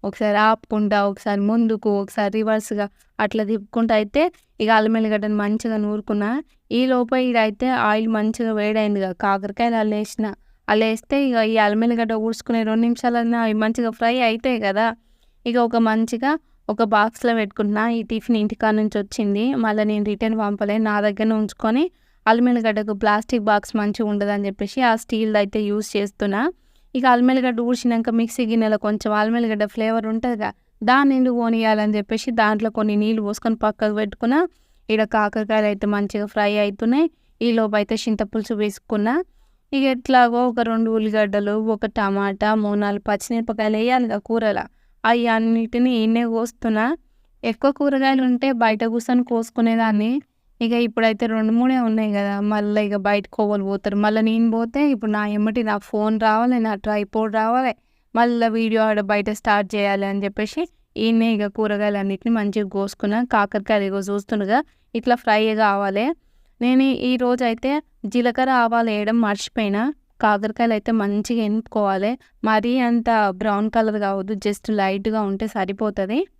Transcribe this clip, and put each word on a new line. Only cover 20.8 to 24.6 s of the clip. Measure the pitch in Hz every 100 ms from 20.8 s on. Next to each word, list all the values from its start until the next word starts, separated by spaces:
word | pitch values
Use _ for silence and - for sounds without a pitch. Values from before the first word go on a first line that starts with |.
| 220
నా | 208 208
దగ్గరనే | 202 220 220
ఉంచుకొని | 214 - 220 240 359 _ _ _ -
అల్లం | 226 247
ఎల్లిగడ్డకు | 240 220 214 214 202
ప్లాస్టిక్ | 214 208 220 240 208
బాక్స్ | 208 - 220
మంచిగా | 208 208 214
ఉండదని | 208 202 202 202
చెప్పేసి | 196